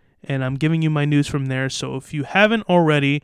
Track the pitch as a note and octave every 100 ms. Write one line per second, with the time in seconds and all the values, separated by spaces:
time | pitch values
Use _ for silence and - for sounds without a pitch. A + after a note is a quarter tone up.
0 | _ _ - C3+ C3 C3+ D3+ E3 D#3+ D3+
1 | D3 D3 C#3+ D3 C3+ C3 C3 - C3 C3
2 | - D3+ C3+ F#3+ G#3+ A3+ - F3 D#3 D3
3 | C#3 C#3+